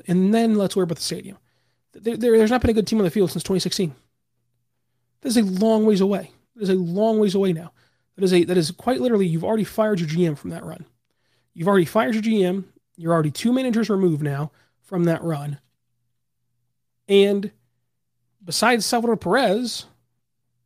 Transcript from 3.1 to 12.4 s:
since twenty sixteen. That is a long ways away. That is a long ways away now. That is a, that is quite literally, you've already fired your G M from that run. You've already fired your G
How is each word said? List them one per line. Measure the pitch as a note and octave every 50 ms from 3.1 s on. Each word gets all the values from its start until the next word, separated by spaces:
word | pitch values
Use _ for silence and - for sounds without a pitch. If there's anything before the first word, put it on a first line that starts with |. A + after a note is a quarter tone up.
| - G#3+ F#3+ E3
since | - F3
twenty | - - F#3+ F3
sixteen. | - F#3 - - F#3+ D#3 C3 _ _ _ _ _ _ _ _ _ _ _ _ _ _ _ _ _ _ _ _ _ _ _ _ _
That | - C#4
is | G#3+ A#3+
a |
long | G#3+ F#3+ F#3 F#3 A3 A3 A3 A3 G#3+ A3
ways | G#3+ F#3
away. | G3 G3 G3+ E3+ - - _ _ _ _ _
That | A#3+
is | G#3 F#3
a | F#3
long | F#3 F3+ E3 E3+ G3+ A3 A3+ A3 G#3+
ways | G#3+ G3+ F3
away | G3 G3 F#3+
now. | E3+ D#3+ F3 D#3+ _ _ _ _ _ _ _ _ _
That | - G3
is | F#3 F#3
a, | F3 E3+
that | - F3+
is | F3+ D#3+ D#3
quite | F3+ - - A#3 C4 -
literally, | B3 B3+ A#3 G3+ F#3+
you've | F3 D#3+ D#3+ F3
already | F#3+ A3+ A3 F#3+
fired | - - - G#3+ G#3+ G#3 E3+
your | E3+ D3+
G | D#3 F3 F3+
M | E3 D3
from | - - -
that | E3 E3 -
run. | E3+ D#3 - D3+ _ _ _ _ _ _ _ _ _ _ _ _ _ _
You've | - D#3+ F#3+
already | G3+ G3 E3+
fired | - - G#3+ A#3 B3+ G#3+
your | A3
G | G#3 A3+ A3 G#3